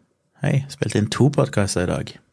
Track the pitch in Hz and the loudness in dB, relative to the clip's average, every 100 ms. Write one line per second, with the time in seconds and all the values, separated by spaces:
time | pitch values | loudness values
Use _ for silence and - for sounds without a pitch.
0 | _ _ _ - - 135 - - 110 107 | _ _ _ -4 0 0 -2 -6 -2 0
1 | 107 - 127 139 135 - 98 - 87 71 | 0 4 2 4 0 0 0 0 -2 -2
2 | - - _ | -6 -14 _